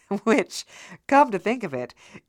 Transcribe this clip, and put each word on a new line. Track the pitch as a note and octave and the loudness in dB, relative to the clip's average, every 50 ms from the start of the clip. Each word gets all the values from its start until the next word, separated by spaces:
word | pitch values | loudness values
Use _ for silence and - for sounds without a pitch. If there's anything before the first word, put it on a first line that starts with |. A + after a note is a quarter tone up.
| _ | _
<laughs> | _ G3+ G3+ - | _ -8 -4 2
which, | A3+ A3+ - F#3 - - - - - - - - - F3+ - _ | 2 2 2 2 -2 -8 -14 -14 -14 -20 -20 -20 -20 -20 -20 _
come | - C#4 C#4 D4 B3+ | 2 4 4 4 4
to | G3+ F#3 | 0 -4
think | - G3+ B3 B3+ G#3+ | -4 -4 -4 -4 -6
of | D#3+ C3+ | -8 -8
it, | B2 B2 - - _ _ - - - _ | -8 -8 -10 -14 _ _ -20 -20 -20 _